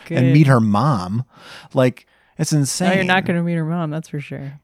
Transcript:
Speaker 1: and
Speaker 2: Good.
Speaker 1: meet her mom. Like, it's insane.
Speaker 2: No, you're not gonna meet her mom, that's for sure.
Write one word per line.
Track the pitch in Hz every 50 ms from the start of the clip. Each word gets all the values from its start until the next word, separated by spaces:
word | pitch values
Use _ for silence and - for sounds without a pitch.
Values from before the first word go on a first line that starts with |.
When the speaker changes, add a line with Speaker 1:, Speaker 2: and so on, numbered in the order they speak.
| - -
Speaker 1:
and | 165 - 127
Speaker 2:
Good. | 131 135
Speaker 1:
meet | 147 156 135
her | 135 120
mom. | 113 107 101 104 120 151 143 101 90 90 98 117 127 - _ - - - - - - - -
Like, | 135 131 127 - - - _ _ _ _ _ _
it's | - 156 - 165
insane. | 151 139 131 - - 180 185
Speaker 2:
No, | 185
you're | 190 190
not | 180 185 190 190
gonna | - 180 175 170
meet | 170 170
her | 165 160
mom, | 156 165 180 170 156
that's | 151 160 160 -
for | - 147
sure. | 135 - 139 135 139 139 139 147